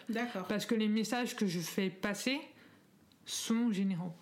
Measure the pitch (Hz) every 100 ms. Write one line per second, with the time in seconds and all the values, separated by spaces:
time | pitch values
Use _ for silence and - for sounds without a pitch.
0 | - 220 240 196 180 208 - 226 214 220
1 | 214 247 240 - 202 175 165 - 190 185
2 | 208 202 254 277 - - - - - -
3 | - - - - - 226 240 190 196 175
4 | 180 165